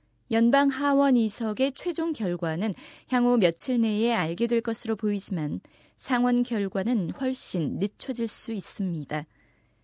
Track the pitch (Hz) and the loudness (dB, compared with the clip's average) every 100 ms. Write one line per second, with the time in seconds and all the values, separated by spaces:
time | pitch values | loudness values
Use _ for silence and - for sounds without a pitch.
0 | _ _ _ 226 233 277 285 269 285 277 | _ _ _ 2 4 6 4 2 2 4
1 | 277 247 220 - 226 214 269 262 359 339 | 6 4 2 0 -4 0 -2 -2 -6 -2
2 | 330 311 202 175 165 160 214 185 - - | -2 -2 -2 -2 -2 -2 -2 -4 -12 -20
3 | _ 254 240 247 175 170 - 247 226 208 | _ 0 4 4 4 2 -2 2 2 2
4 | 233 226 165 175 226 240 226 226 214 214 | 2 2 0 0 0 0 0 -6 -4 -2
5 | 214 202 - 175 151 180 - _ _ _ | -2 -2 -2 -4 -4 -4 -8 _ _ _
6 | - 254 247 247 247 226 196 196 190 240 | -4 0 2 2 0 -2 -2 -2 0 0
7 | 165 185 262 262 - 180 151 98 202 - | -2 -4 -4 -4 -4 -2 -2 -2 -4 -6
8 | - 233 226 - - 220 - - 190 165 | -8 -4 -4 -4 -6 -6 -6 -4 -4 -4
9 | 143 151 151 _ _ _ _ _ | -4 -6 -8 _ _ _ _ _